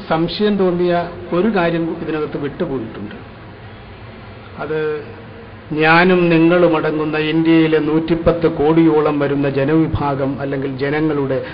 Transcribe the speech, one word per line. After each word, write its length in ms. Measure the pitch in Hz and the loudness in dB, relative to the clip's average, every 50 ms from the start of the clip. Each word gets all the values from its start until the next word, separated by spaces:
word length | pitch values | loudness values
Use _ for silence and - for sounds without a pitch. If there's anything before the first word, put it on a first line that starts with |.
| - | -4
സംശയം 460 | - 170 160 165 165 - - 208 208 208 | -4 -2 -2 -2 -2 -2 -2 0 0 0
തോന്നിയ 360 | 190 185 180 175 175 180 175 175 175 175 175 - - - - | 2 0 0 0 0 0 0 0 0 -2 -4 -10 -12 -8 -4
ഒരു 180 | 170 175 196 226 | -2 0 0 0
കാര്യം 360 | 208 190 170 170 170 170 165 165 - 170 | 0 0 0 0 0 -2 -2 -4 -6 -6
ഇതിനകത്ത് 360 | 175 151 151 156 151 139 - | -6 -6 -4 -4 -4 -6 -6
വിട്ടുപോയിട്ടുണ്ട്. 760 | - 143 139 - - 185 143 135 123 110 104 92 95 101 104 - - - - - - - - - - - - - - - - - - - - - - - - - - - - - - | -6 -6 -6 -6 -6 -6 -4 -4 -6 -8 -8 -12 -12 -12 -14 -14 -16 -18 -18 -20 -20 -20 -20 -20 -20 -20 -20 -20 -20 -20 -20 -20 -18 -18 -18 -18 -18 -18 -18 -18 -18 -18 -16 -12 -10
അത് 200 | 151 147 156 156 156 156 151 151 147 - - - - - - - - - - - - - 156 | -8 -4 -4 -2 -2 -2 -4 -6 -8 -12 -16 -18 -18 -18 -18 -18 -18 -20 -20 -18 -10 -6 -2
ഞാനും 480 | 151 160 160 165 170 180 185 185 180 175 170 | 2 4 6 6 6 6 6 6 4 4 4
നിങ്ങളും 440 | 165 160 160 170 175 180 175 165 156 | 4 6 6 6 6 6 4 4 2
അടങ്ങുന്ന 420 | 156 151 156 156 156 151 151 151 151 151 156 | 2 0 -2 -2 -2 -2 -2 -2 -2 -2 0
ഇന്ത്യയിലെ 480 | 156 165 160 160 165 165 160 156 156 156 | 0 2 4 4 4 4 4 4 2 2
നൂറ്റിപ്പത്ത് 680 | 151 151 151 160 160 - 170 165 - 170 165 - - | 2 2 0 0 0 0 -2 0 0 0 0 2 0
കോടിയോളം 680 | 151 - - 143 156 160 165 165 160 151 151 151 151 147 143 | -2 0 2 2 4 4 6 4 4 4 4 2 2 0 0
വരുന്ന 300 | 143 139 143 139 143 143 | 0 0 0 0 0 0
ജനവിഭാഗം 840 | 135 139 139 139 156 160 160 151 - - 143 143 139 135 139 135 139 135 | 0 0 0 2 2 2 2 0 0 -2 -2 -2 -2 -2 -2 -4 -4 -4
അല്ലെങ്കിൽ 320 | 139 139 143 135 135 139 135 | -6 -6 -6 -4 -6 -6 -4
ജനങ്ങളുടെ, 640 | 127 139 143 151 151 156 156 147 143 139 135 135 127 123 - | -4 -4 -2 -2 0 0 0 0 0 -2 -2 -2 -4 -4 -8